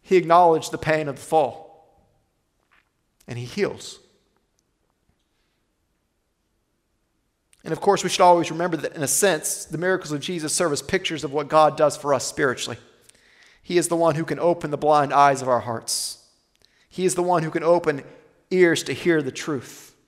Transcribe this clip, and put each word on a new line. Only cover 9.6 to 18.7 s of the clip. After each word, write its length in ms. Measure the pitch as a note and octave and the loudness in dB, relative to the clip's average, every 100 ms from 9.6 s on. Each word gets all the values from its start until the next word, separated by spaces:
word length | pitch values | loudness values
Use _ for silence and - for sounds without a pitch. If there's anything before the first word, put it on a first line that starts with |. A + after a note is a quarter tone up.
| - | -8
the 120 | D#3 | -6
miracles 320 | F3 F#3 E3+ | -2 -2 -4
of 100 | D3 | -8
Jesus 320 | C#3 F3+ D3+ | -6 -8 -4
serve 200 | - F3+ | -2 -2
as 100 | C#3+ | -2
pictures 400 | - F#3 F#3 D#3+ | -2 -4 -4 -8
of 100 | C#3+ | -6
what 140 | C#3 D3 | -6 2
God 300 | D#3 D#3 D3 | 4 4 4
does 200 | D3+ C#3 | 0 0
for 160 | C#3+ | -2
us 140 | C3+ - | -2 -2
spiritually. 520 | - C#3+ A#2+ - A#2 - _ _ _ _ _ _ _ | -2 -2 -2 -6 -10 -14 _ _ _ _ _ _ _
He 160 | _ F3 | _ -2
is 80 | E3+ | 0
the 80 | |
one 220 | E3+ E3 D3+ | 0 0 0
who 80 | |
can 160 | D#3+ C#3+ | -4 -2
open 320 | E3+ E3+ E3 | 0 0 -2
the 40 | C#3+ | -4
blind 360 | D3 D3+ C#3 | 2 2 4
eyes 300 | C#3 C#3+ C3+ | 4 4 4
of 60 | B2+ | 0
our 120 | B2 | -2
hearts. 680 | A2+ A2+ - - - - _ _ _ _ _ _ _ | -2 -8 -6 -6 -6 -12 _ _ _ _ _ _ _
He 160 | - | -4
is 100 | F#3 | -2
the 80 | E3+ | 0
one 220 | F3 F3 | 0 0
who 80 | D#3+ | 0
can 100 | E3 | -2
open 400 | D#3 F3 E3+ C#3+ - - _ _ _ | 2 2 2 -4 -6 -20 _ _ _
ears 320 | F#3 F3 | 4 4